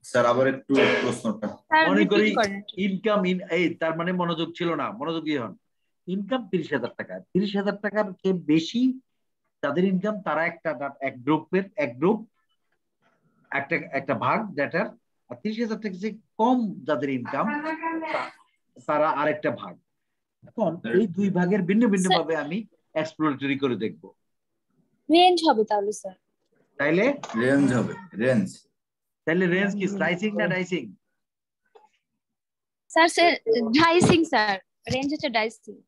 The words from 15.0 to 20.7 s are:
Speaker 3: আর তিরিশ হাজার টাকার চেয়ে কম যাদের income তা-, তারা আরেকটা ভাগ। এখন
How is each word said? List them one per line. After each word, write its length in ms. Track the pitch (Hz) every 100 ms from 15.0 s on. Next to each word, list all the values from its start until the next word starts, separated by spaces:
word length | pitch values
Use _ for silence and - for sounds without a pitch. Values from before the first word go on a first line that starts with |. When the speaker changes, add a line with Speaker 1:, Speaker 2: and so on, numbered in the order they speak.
| _ _ _
Speaker 3:
আর 60 | -
তিরিশ 240 | 214 220
হাজার 200 | 233 214
টাকার 180 | 214 180
চেয়ে 180 | 214 214 _ -
কম 200 | 233 254 214 156
যাদের 260 | 135 147 143
income 360 | 131 117 139 190 294 311 320 330 330 320
তা-, 180 | 311 - - _ _ _ - -
তারা 240 | 151 156
আরেকটা 420 | 139 151 151 151
ভাগ। 280 | 117 95 87 _ _ _ _ _ _ -
এখন 300 | - 190